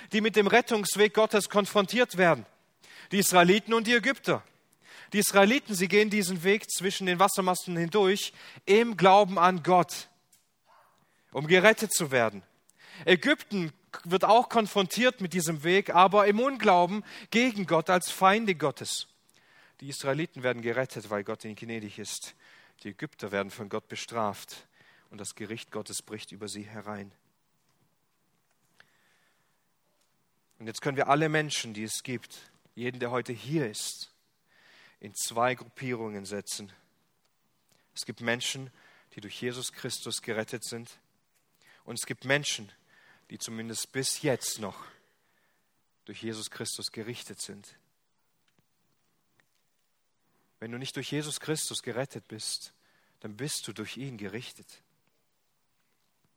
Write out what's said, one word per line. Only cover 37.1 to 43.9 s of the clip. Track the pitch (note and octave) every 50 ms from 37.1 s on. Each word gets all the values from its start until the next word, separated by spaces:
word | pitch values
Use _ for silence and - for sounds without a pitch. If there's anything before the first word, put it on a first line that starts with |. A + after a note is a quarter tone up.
| _ _ _ _ _ _ _ _ _ _ _ _ _ _ _ _ _
Es | - -
gibt | - A#2 -
Menschen, | A#2+ A#2 A#2 A#2+ - - - C3+ C3+ C3 - _ _ _ _ _ _ _ _
die | -
durch | G2+ G2+ - -
Jesus | B2 B2 A#2+ B2+ B2+ -
Christus | - - - B2+ - - - A#2 A2 -
gerettet | - - A2 G#2+ A2 - - A2+ -
sind. | - A#2+ A#2 A#2 - - _ _ _ _ _ _ _ _ _ _ _ _ _ _ _ _ _ _
Und | - A#2+
es | A#2 -
gibt | - B2+ - -
Menschen, | B2+ C#3 D3 C#3+ - - - G#2+ G2 - _ _ _ _ _ _ _ _ _ _ _
die | A2+
zumindest | G#2+ - - A2+ A2+ A2+ A2+ A2+ - - -